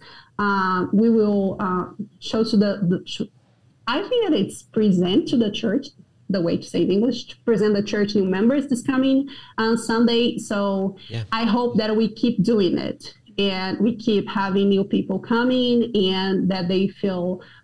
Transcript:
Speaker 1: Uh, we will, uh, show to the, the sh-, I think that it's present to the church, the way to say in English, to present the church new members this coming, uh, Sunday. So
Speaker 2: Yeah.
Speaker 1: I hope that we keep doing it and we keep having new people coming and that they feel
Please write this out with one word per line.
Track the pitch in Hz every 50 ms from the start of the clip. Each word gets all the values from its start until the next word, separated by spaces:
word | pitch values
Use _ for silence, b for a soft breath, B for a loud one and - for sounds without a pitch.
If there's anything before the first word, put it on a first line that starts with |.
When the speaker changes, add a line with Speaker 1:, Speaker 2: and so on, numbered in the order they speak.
| B B B B B B _ -
Speaker 1:
Uh, | 208 202 202 196 190 185 185 180 175 - -
we | 196 226 233
will, | 226 226 214 208 208 202 196 196 - -
uh, | 208 185 180 180 175 - - - 202 - _ _
show | - - - 226 220
to | - -
the, | 202 208 202 196 - -
the | 170 180 - -
sh-, | - - - - - _ _ _ _ _ _ _ _ _ _ _
I | - 240 311 403
think | - 494 480 453 370
that | 302 202
it's | - - - - -
present | _ - 226 214 208 180 175 180 180 190 277 339 -
to | 302
the | 240 226 202
church, | 202 - - 220 190 277 - - - - - _ _ _ _ -
the | 185 196
way | 165 170 -
to | 185 -
say | - - - 170
in | -
English, | 180 202 220 269 233 - -
to | - - -
present | _ 240 226 190 214 214 208
the | 202 202
church | - - 208 208 202 -
new | 208 190
members | 185 190 190 214 233 277 294 285 -
this | 262 -
coming, | - - 269 254 262 269 269 269 277 B B B B B B
uh, | - 220 226 233
Sunday. | 226 - - 226 226 240 226 233 233 240 240 -
So | - - - 220 202 202 202 196 190 190 196 196 B B B
Speaker 2:
Yeah. | - 117 110 - -
Speaker 1:
I | 226 233
hope | 220 202 247 240 233 240
that | - 220 214 214
we | 220 226 208 -
keep | - - 240 233 -
doing | 175 214 240 214 196 170 -
it | - 65 - - - - - - _ _ - -
and | - 202 196 190 185 185 190 - -
we | 196 240 226
keep | 208 - 240 214 196 202 -
having | - 208 196 196 190 196 202 202
new | 196 196 196
people | 196 - - - - 190 190
coming | - - 226 233 247 254 254 254 247 247 240 240 220 - -
and | 208 190 185 190 190 190 190 190 185 - 180
that | 190 185 180 175
they | 190 185 196
feel | 196 - - - 196 185 180 175 180 185 180 B B B B